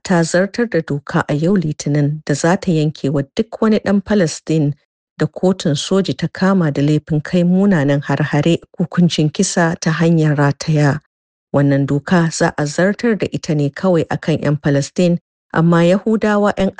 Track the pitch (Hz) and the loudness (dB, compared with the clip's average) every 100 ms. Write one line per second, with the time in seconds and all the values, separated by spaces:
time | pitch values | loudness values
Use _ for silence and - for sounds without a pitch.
0 | - 175 160 175 196 - 233 165 160 147 | -2 0 2 0 0 -2 -2 -2 -4 -6
1 | - 165 - 147 160 202 156 151 151 147 | -4 -4 -2 -2 0 0 -2 -4 -2 0
2 | 143 151 - 147 165 196 190 156 151 - | 0 -2 -4 -2 0 0 0 0 0 -2
3 | 135 143 139 - 226 - 220 214 - 202 | -4 -4 -4 -4 -6 -2 0 0 0 -2
4 | - 208 160 - - 160 147 143 _ _ | 0 0 0 -2 -2 0 0 -4 _ _
5 | _ - 156 - 185 185 180 160 - 196 | _ -6 -4 0 -2 0 -2 -4 0 -2
6 | 185 135 165 - 185 196 160 139 143 151 | 0 -4 -6 -2 0 2 0 0 0 0
7 | - 151 - 180 175 185 208 175 139 143 | 0 -4 0 0 2 2 4 2 2 0
8 | - 139 147 147 165 170 - - 175 - | -2 -2 0 0 0 0 -4 -6 -4 2
9 | 175 - 151 - 196 - 165 175 170 160 | 2 2 -2 0 -2 0 0 0 -4 0
10 | 165 170 156 143 143 - - 151 147 151 | 2 2 2 2 0 0 -2 2 2 0
11 | - _ _ _ _ 143 143 139 139 143 | -6 _ _ _ _ 0 2 2 0 -2
12 | - 180 165 - 170 - 147 151 185 208 | 0 2 2 0 -2 -2 -4 0 0 0
13 | 240 196 - 139 - 151 143 - 190 170 | -2 -2 -4 -6 -4 -2 -2 -2 0 0
14 | - 147 - 151 143 147 - 139 135 - | 0 -4 -2 -2 -2 -2 0 0 0 0
15 | 180 170 - _ _ - 165 170 170 196 | 0 0 -4 _ _ 0 4 4 4 2
16 | - 214 214 208 202 - 190 - | 0 0 0 2 0 0 -2 -4